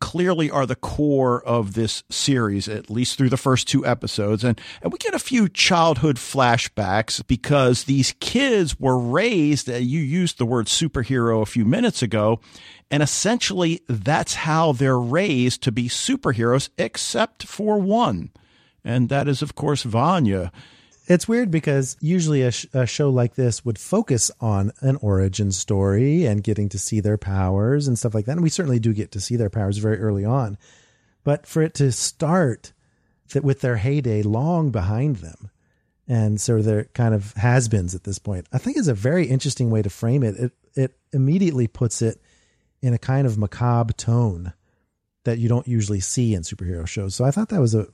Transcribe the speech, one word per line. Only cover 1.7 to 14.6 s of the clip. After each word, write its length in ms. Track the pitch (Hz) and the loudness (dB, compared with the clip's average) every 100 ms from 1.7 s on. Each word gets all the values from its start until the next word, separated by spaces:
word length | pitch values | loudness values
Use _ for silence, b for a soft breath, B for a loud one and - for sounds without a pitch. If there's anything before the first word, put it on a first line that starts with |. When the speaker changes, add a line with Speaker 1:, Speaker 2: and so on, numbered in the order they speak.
Speaker 1:
this 280 | 107 110 - - | -2 -2 -4 -8
series, 580 | - 139 131 110 101 98 | -4 0 2 2 0 -4
at 220 | 107 - | -8 -6
least 260 | 110 123 - | -4 -2 2
through 140 | 131 | 2
the 60 | 131 | 2
first 320 | 139 127 - | 2 0 2
two 180 | 139 127 | 0 0
episodes. 580 | 120 110 - 104 107 | -2 -4 -2 0 0
And, 160 | 123 113 B B | 0 -2 B B
and 100 | - | -6
we 60 | 359 | -4
get 160 | 440 | -4
a 40 | 349 | -4
few 300 | - 247 196 | 0 2 2
childhood 680 | - - 175 165 135 156 123 | 2 2 4 2 2 2 0
flashbacks 1080 | - 135 123 120 - - 95 101 113 - - | -2 0 4 2 0 -4 -2 0 -2 -4 -2
because 580 | 123 - 143 127 123 | -2 2 2 4 2
these 300 | - 139 127 - | 0 0 0 -2
kids 580 | - 240 277 220 160 - | -2 0 2 2 0 0
were 200 | 135 127 | 0 0
raised, 720 | 120 143 233 202 147 143 - | 0 0 2 2 2 0 -2
uh, 40 | |
you 260 | 120 123 156 | -4 -2 -2
used 380 | 139 175 175 - | 0 0 -2 -2
the 80 | 120 | -2
word 200 | 123 107 | 0 0
superhero 720 | - 160 143 120 131 117 113 | 0 -2 -2 -2 0 2 2
a 60 | 104 | 0
few 180 | 123 | 0
minutes 380 | 110 190 240 - | 2 2 0 0
ago, 380 | 117 107 107 113 B B B B B | -2 0 0 0 B B B B B
and 100 | 147 | -2
essentially 800 | 147 - 196 240 - 190 170 165 - | 0 0 -2 0 -2 0 0 -2 -4
that's 460 | 113 95 156 - | -4 0 -2 -2
how 380 | - 156 156 | -4 -2 2